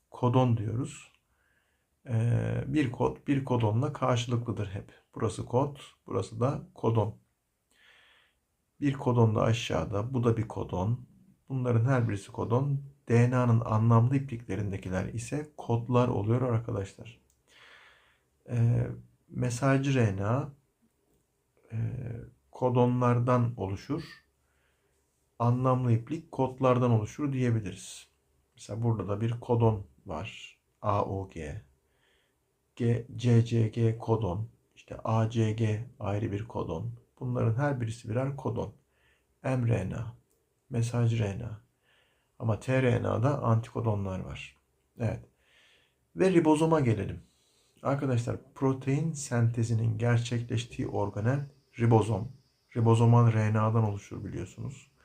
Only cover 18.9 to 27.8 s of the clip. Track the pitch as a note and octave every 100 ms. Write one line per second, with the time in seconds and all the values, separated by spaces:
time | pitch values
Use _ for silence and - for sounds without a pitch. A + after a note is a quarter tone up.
18.9 | - - _ _ B2 B2 A#2 C#3 C3+ C#3
19.9 | C3+ A2 F#2+ G2+ B2 - - _ _ _
20.9 | _ _ _ _ _ _ _ _ A2 A2+
21.9 | A2+ A#2 A2+ A#2 - _ - B2+ A#2+ B2
22.9 | B2 B2 A#2+ B2 B2 A#2+ - F#2+ G2 -
23.9 | D#3 - - _ _ _ _ _ _ _
24.9 | _ _ _ _ - A#2+ B2 C3 B2+ B2
25.9 | A2 - E3 - - C3 B2+ C3 B2 B2
26.9 | A2 G#2 - D3 C3 B2 A2+ G2 F#2+